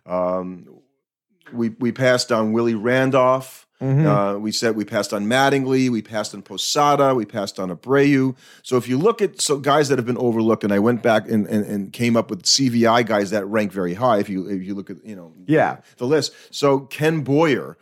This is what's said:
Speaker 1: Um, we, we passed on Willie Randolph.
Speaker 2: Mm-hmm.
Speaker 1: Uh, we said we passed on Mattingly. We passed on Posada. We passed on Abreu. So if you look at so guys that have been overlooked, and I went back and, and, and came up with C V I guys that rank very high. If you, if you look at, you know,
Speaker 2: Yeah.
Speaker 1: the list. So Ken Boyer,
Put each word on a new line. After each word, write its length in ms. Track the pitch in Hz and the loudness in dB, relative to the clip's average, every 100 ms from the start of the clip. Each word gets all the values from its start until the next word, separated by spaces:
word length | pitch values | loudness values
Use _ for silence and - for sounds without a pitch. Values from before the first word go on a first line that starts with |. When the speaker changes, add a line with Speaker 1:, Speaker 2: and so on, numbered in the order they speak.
Speaker 1:
Um, 600 | 87 90 90 92 92 90 71 - _ _ _ _ _ _ - | -6 -2 -2 -2 -6 -12 -18 -20 _ _ _ _ _ _ -12
we, 180 | 120 117 - | -4 -4 -2
we 140 | 123 | -4
passed 380 | 120 127 123 - | 0 2 2 0
on 220 | 113 110 | 0 2
Willie 220 | 113 120 | 0 0
Randolph. 920 | 110 117 131 131 135 127 131 131 - _ _ | 0 0 2 2 4 4 2 -4 -18 _ _
Speaker 2:
Mm-hmm. 260 | 135 139 156 | 0 2 4
Speaker 1:
Uh, 300 | 104 101 101 | 2 0 -2
we 140 | 107 | -4
said 240 | - 117 107 | -2 -2 -2
we 80 | |
passed 300 | 101 107 101 | -2 -4 -2
on 100 | 104 104 | -4 0
Mattingly. 600 | 131 139 139 131 131 127 | 2 2 2 0 0 0
We 140 | 113 | -2
passed 320 | - 110 104 | -4 -6 -6
on 80 | 104 | -10
Posada. 720 | - 95 - 151 147 143 135 | -14 -8 -4 0 2 4 2
We 100 | 127 | 2
passed 340 | 104 110 98 - | -2 -6 -8 -6
on 120 | 92 | -8
Abreu. 640 | 82 120 139 143 135 131 127 - - | -8 0 2 4 4 0 -4 -14 -20
So 140 | - 127 | -4 -2
if 100 | 113 | 0
you 120 | 131 | 0
look 240 | 208 220 | 0 0
at 180 | 196 - | -2 -2
so 160 | - 139 | -2 0
guys 300 | 143 147 139 | 2 2 2
that 80 | 127 | 0
have 60 | |
been 140 | 120 123 | 0 -2
overlooked, 440 | 123 113 113 107 | 0 2 2 0
and 120 | 104 | 2
I 40 | 101 | 2
went 240 | 113 120 | 2 2
back 240 | 117 110 107 | 2 2 2
and, 200 | 110 98 | -2 0
and, 180 | 107 | -2
and 260 | 104 104 95 | -2 -6 -8
came 280 | - 120 117 | -4 0 0
up 100 | 107 | 0
with 160 | 98 | -4
C 240 | - - 131 | -2 0 0
V 160 | 117 113 | 2 4
I 160 | 117 | 4
guys 280 | 110 104 98 | 2 0 0
that 160 | 104 98 | -2 -2
rank 260 | 110 101 | -2 -2
very 220 | 95 90 | -4 -4
high. 240 | 92 127 107 | -2 0 0
If 100 | - | 0
you, 180 | 95 92 | -6 -6
if 160 | 98 | -8
you 120 | 92 | -8
look 160 | 101 92 | -10 -12
at, 120 | 95 107 | -16 -16
you 100 | 95 | -18
know, 160 | 82 - 92 | -18 -14 0
Speaker 2:
Yeah. 320 | 151 90 65 _ _ | 2 2 -2 _ _
Speaker 1:
the 100 | 123 | 0
list. 280 | 151 - - - | 0 0 -8 -16
So 300 | - 143 139 | -2 0 0
Ken 400 | 135 - 156 160 | -2 -2 -2 0
Boyer, 560 | 135 143 165 107 69 - | 0 2 2 0 -4 -14